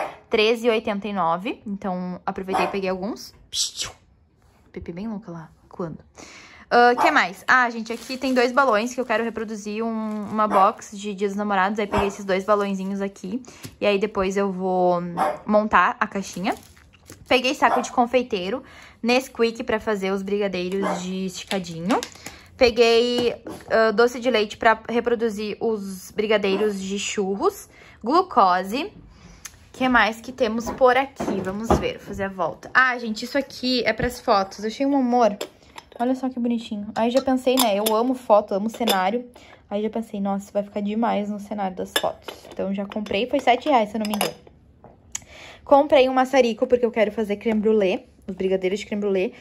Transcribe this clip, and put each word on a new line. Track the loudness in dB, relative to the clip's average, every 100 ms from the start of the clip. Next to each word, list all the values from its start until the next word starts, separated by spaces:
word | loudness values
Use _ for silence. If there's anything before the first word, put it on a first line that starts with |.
| -2 -8 -2
treze | 2 4 4 2
e |
oitenta | 2 0 -4 -4
e |
nove. | -2 0 0 -2 -8 -8
Então, | -6 -4 -4 -6 -8 -8
aproveitei | -8 -2 0 0
e |
peguei | -2 -4
alguns. | -4 -4 -8 -14 -20 -10 -6 -6 -6 -10 -12 _ _ _ _ _ _ _
Pepe | -14 -12
bem | -10 -10
louca | -10 -12
lá. | -16 -16 _ _
Quando? | -10 -10 -10 -18 -20 -20 -20 -20 -20 0
Ah, | 4 6 4
que | 2
mais? | 2 0 -2 2
Ah, | 4 4
gente, | -2 -8
aqui | -10 -10 -6
tem | 0
dois | 2 2
balões | 4 4 4 0
que | -4
eu | -2
quero | -2
reproduzir | -2 -6 -8 -8 -8 -6
um, | -4 -4 -6 -6 -4
uma | 0 2
box | 4 4 2 -10 -12
de | -8 -4
Dia | -4
dos | -2
Namorados. | -2 0 0 -2
Aí | -2
peguei | 0 0
esses | -2
dois | -2 -2
balõezinhos | 2 2 2 -4 -4 -4
aqui. | -6 -8 -8 -8 -10 -18 -18 -2
E | 0
aí | 2
depois | 0 0 0 0
eu | -2
vou | -2 -2 2 2 2 -2 -2 -2 -2 0
montar | 2 4 4 4 0
a | -4
caixinha. | -6 -8 -6 -6 -6 -10 -20 _ _ -20 -10 0
Peguei | 2 2 2
saco | 2 2
de | 0
confeiteiro, | 0 2 2 0 -4 -4 -6 -8 -20 -20 -6
Nesquik | 0 0 0 0 0 0
pra | -4 -2
fazer | -2 -2 -2
os | -2
brigadeiros | -2 -2 -2 -2 -4 -2 -2 -4
de | -4 -4 -6
esticadinho. | -6 -6 -6 -6 -6 -2 -2 -2 -12 -18 -18 -10 2
Peguei, | 4 6 6 6 4 0 -2 -4 -10 -14 0
ah, | 2 4
doce | 4 2 2
de | 0
leite | 2 0 2
pra | 2 2 0
reproduzir | -2 0 0 0 -2 -6 -4
os | -2 -2 -6 -12 -10
brigadeiros | -4 0 2 2 2 0 -2
de | -4 -6
churros. | -4 -4 -2 0 0 -2 -8 -20 -20 -10
Glucose. | 0 2 2 4 6 4 0 -6 -6 -10 -20 -20 -20 -20 -20 -20 -16
Que | -4 2
mais | 4 4 0
que | -8
temos | -2 -2 -2 -4
por | 4 4 6
aqui? | 0 -4 -4 -4
Vamos | -4 -4 0 0
ver, | 0 -6
fazer | -10 -6 -6
a |
volta. | -4 -4 -6 -2 2
Ah, | 2 2
gente, | -4 -6 -4
isso | -4
aqui | -4 -4 -2 0 0
é |
pras | 0 -4 -4
fotos. | 0 2 0 -6
Eu | -8
achei | -2 0
um | 2
amor... | 2 4 4 2 -8 _ -20 -20 -14 -4
Olha | -2 -2
só | -4
que | -4
bonitinho. | -2 -4 -4 -10 -6 -2
Aí | 0
já | 2
pensei, | 2 0 2 2
né? | 2 2
Eu | 2
amo | 2 0
foto, | -2 4 4 4
amo | -2 -4
cenário. | -2 0 2 0 -2 -6 -18 -20 -20 -8
Aí | -4
já | -4
pensei, | -4 -8 -4
nossa, | -4 -4 -4
vai | -6
ficar | -4 -4
demais | -4 0 0 0 -2
no | -6
cenário | -8 -6 -6 -6
das | -6 -4
fotos. | -4 -6 -12 -18 -14
Então | -8 -4
já | -4 -6
comprei, | -8 -4 -4 0
foi | 0
sete | 2 2 2
reais, | 2 2
se | -4
eu |
não | -4
me | -4
engano. | -6 -8 -20 _ _ _ -20 -20 _ -16 -16 -20 -20 -10 4
Comprei | 6 8 6 6
um |
maçarico, | 4 2 4 2 2 2
porque | 2 2
eu |
quero | 2 0
fazer | 0 -2 -2
creme | 0 0
brulee, | 2 4 2 0 -6 _ -12
os |
brigadeiros | -4 0 0 0 -4
de | -4
creme | -4
brulee. | -2 0 -2 -6